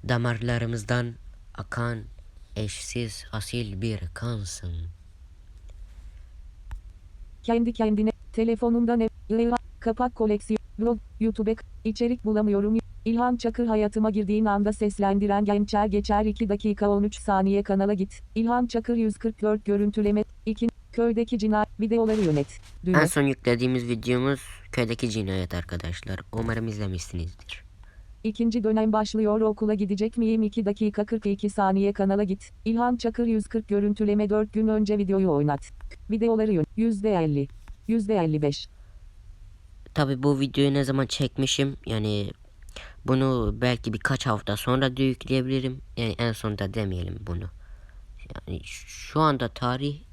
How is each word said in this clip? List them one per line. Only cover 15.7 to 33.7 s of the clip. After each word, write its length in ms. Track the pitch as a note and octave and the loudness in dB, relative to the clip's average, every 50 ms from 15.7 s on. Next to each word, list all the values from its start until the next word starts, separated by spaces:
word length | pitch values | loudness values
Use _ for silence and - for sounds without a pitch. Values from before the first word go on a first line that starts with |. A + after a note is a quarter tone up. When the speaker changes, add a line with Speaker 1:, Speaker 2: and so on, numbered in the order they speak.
| - G#3 G#3 | 2 2 2
Speaker 2:
geçer 400 | A3 F#3 G3+ G3+ - G#3 G3+ G#3+ | 4 2 0 2 2 2 2 2
iki 240 | G#3+ G3+ - A3+ F#3+ | 0 0 -2 0 0
dakika 400 | G#3 G3+ - G#3+ G#3 - G#3 G3+ | 0 0 0 -2 0 2 2 2
on 140 | G3+ G3+ G3+ | 4 4 2
üç 160 | G#3 - - | 0 -2 -4
saniye 440 | - - G3+ F#3+ F#3+ G3 G3 G3+ G3+ | 0 2 2 4 4 4 2 2 2
kanala 300 | - G3 F#3+ G3 G3+ G#3 | 2 2 2 4 2 2
git. 280 | F#3 F#3+ - - - - - - | 0 -2 -4 -6 -18 -18 -6 -2
İlhan 320 | A3 A3+ A#3 A#3+ B3 B3 | -2 0 2 2 2 0
Çakır 280 | A#3 - A3+ A3+ - A#3+ | 0 -2 -4 0 0 0
yüz 220 | A#3 A3+ G#3+ G3+ | 2 2 0 0
kırk 240 | - - A3+ A3 - | -2 -4 -4 -4 0
dört 240 | G#3 G#3+ G#3+ G#3+ - | 0 0 0 0 0
görüntüleme, 580 | G3+ G3+ G3+ G#3 G#3 G#3 A3 G#3 G3+ G#3 G#3 G#3 - - - - | 0 2 2 2 2 2 2 2 2 2 2 0 -2 -8 -8 -6
iki, 220 | A3 G#3+ - A#3 A#3 - - - - | -6 -2 0 -2 -2 -4 -6 -20 -8
köydeki 460 | - - A#3 A#3 A3+ A3+ A#3 A3 B3 | -2 0 2 2 2 2 0 0 -2
cinayet 420 | G#3+ G3+ A3 G#3+ G#3+ G#3+ - - - | 0 2 2 2 2 2 0 -2 -4
videoları 420 | G#3 A3 A3+ A#3 A3+ A3 G#3+ G#3+ | -2 2 2 2 4 2 2 2
yönet. 260 | G3+ D#3+ D3+ C#3+ C#3+ - - - - - - - - | 4 4 4 2 0 -2 -6 -18 -20 -20 -18 -6 -2
Düğme. 140 | F3+ F3+ D3 | 2 4 4
Speaker 1:
En 60 | D#3 | 4
son 160 | E3+ - D3+ | 4 4 2
yüklediğimiz 680 | C#3+ C#3 C3 - - B2 A#2+ A#2 B2+ B2+ B2+ B2 A#2+ | 2 2 0 0 2 2 2 2 2 2 2 0 0
videomuz 720 | A#2+ A#2+ A2 G2+ A#2+ B2 B2 B2+ C3+ C#3 C3 - - - - - - | -2 -4 -2 0 0 0 2 2 0 -2 -2 -6 -16 -18 -18 -16 -6
köydeki 380 | - - A#2+ A2 A#2 - - A#2 | -2 -2 0 0 -2 -2 -2 -2
cinayet 440 | G#2 A2+ G#2 F#2+ F#2+ F#2+ F#2 F2 - | -2 -2 -2 -2 -2 -2 -2 -4 -4
arkadaşlar. 680 | F2+ E2+ - - E2+ - E2 F2 - - G2 F#2+ F2+ - - | -6 -6 -6 -8 -6 -6 -6 -8 -8 -8 -8 -8 -8 -8 -8
Umarım 360 | - A2 A#2 A2+ A2+ A2+ A2+ | -6 -4 -2 -2 -2 -2 -4
izlemişsinizdir. 960 | A2+ G#2+ G#2 G#2+ F#2+ F#2 F2 - - - F2 E2 F2 - - - - - - - - - - - - - - - - - - - | -4 -4 -4 -4 -4 -4 -6 -8 -8 -8 -8 -8 -8 -10 -14 -18 -18 -18 -18 -18 -20 -20 -20 -20 -20 -20 -20 -20 -20 -20 -6 -6
Speaker 2:
İkinci 400 | A3 G#3+ - A#3 A#3 G#3+ B3 G3+ | -6 -2 0 0 0 0 0 0
dönem 300 | A3 A3 A3 A3 A3 G#3+ | 2 2 4 4 4 2
başlıyor. 480 | G#3+ G#3+ G#3+ - A3 A3 G#3 G#3 A3 | 2 0 0 0 2 2 2 4 4
Okula 320 | A3 G#3+ G#3+ - A3 G#3+ G#3+ | 2 2 2 0 0 0 2
gidecek 440 | G3 G#3 F3+ G#3 F#3+ G#3+ A3+ - | 0 0 -2 0 0 -2 -2 0
miyim? 260 | A#3 A3+ A3 A3+ A3 A3 | 0 2 2 2 2 0
İki 220 | G#3 - A#3 G#3 | 0 0 0 0
dakika 400 | G3+ G3+ - A3 G#3 G3+ - G#3 | 0 0 2 0 0 2 0 -2
kırk 200 | G#3 A#3 A3 - | 0 -2 -2 0
iki 240 | G3+ G3+ G3 - G#3 | 0 0 0 -2 -2
saniye 440 | - - G3 F#3+ F#3+ G3 G3 G3+ G3+ | 0 2 2 4 4 4 2 2 2
kanala 300 | - G3 G3 G3 G3+ G#3 | 2 2 2 4 2 2
git. 280 | F3+ G3 G3+ - - - - - | 0 -2 -6 -6 -20 -20 -6 -2
İlhan 320 | A3 A3+ A#3 A#3+ A#3+ B3 | 0 2 2 2 2 2
Çakır 280 | A#3 - A#3 A3+ - A#3+ | 0 0 -2 0 0 0
yüz 220 | A#3 A3+ G#3+ G3+ | 2 2 0 0
kırk 200 | - - A3+ G#3+ | 0 -4 -4 -2
görüntüleme 640 | - | 0